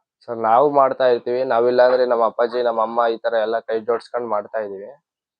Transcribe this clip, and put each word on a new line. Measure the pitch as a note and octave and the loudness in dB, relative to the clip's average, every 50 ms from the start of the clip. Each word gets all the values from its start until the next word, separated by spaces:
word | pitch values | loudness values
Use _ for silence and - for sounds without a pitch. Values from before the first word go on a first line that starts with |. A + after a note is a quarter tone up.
| _ _ _ _ _ | _ _ _ _ _
ಸರ್, | - A#2+ A2+ A2+ A2 | -12 -8 -4 0 2
ನಾವು | A2+ B2 C#3+ D3+ C#3+ C#3+ | 4 4 4 4 4 4
ಮಾಡ್ತಾ | C3+ C3 C3 - C3+ B2+ B2 | 2 2 2 2 2 2 2
ಇರ್ತೀವಿ. | A#2+ A#2+ B2 A#2+ B2+ C3 C3+ A#2+ | 2 0 -2 -4 -2 -2 0 0
ನಾವಿಲ್ಲ | A#2 A#2+ B2 B2 B2 B2 B2+ | 2 2 2 4 4 4 4
ಅಂದ್ರೆ | B2+ B2+ B2+ B2 A#2+ | 4 2 2 2 2
ನಮ್ಮ | A#2 A#2 A2 | 0 0 0
ಅಪ್ಪಾಜಿ, | G#2 - A#2+ A#2 A2+ B2 B2 A#2+ | 0 -2 -4 -2 -2 -2 -2 -2
ನಮ್ಮ | A2+ A2+ A2 A2+ | -2 -2 -2 -2
ಅಮ್ಮ | A#2 A#2 A#2 A#2 A#2 | -2 -2 0 0 -2
ಈ | A2+ - | -2 -4
ತರ | A#2 A2+ A2+ G#2+ | -4 -2 -2 -2
ಎಲ್ಲ | A2 A2+ A#2 A#2 - | -2 -4 -6 -4 -4
ಕೈ | A2+ A2+ A2 A2+ | -6 -6 -2 -2
ಜೋಡಿಸ್ಕೊಂಡು | A#2+ A2+ - - - A#2+ B2 A#2 G#2+ | -4 -4 -4 -8 -10 -8 -6 -6 -6
ಮಾಡ್ತಾ | G#2 G#2 G#2+ - A2+ G#2+ | -6 -6 -6 -8 -8 -8
ಇದೀವಿ. | G2+ G2+ F#2+ G2+ A2+ C#3 D3 _ _ _ _ _ _ _ _ | -8 -10 -12 -14 -16 -20 _ _ _ _ _ _ _ _ _